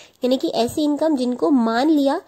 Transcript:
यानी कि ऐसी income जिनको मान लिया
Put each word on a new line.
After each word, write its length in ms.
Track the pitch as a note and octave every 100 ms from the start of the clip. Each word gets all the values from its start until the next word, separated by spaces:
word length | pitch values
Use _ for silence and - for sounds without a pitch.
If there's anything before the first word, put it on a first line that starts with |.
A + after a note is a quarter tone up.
| - _
यानी 120 | B3 B3+
कि 120 | E4
ऐसी 340 | - A#3 -
income 340 | D4 D4 D#4+ C#4
जिनको 340 | B3 B3 D#4+
मान 400 | C4+ A3+ A3+ D#4
लिया 300 | D4+ C4+ -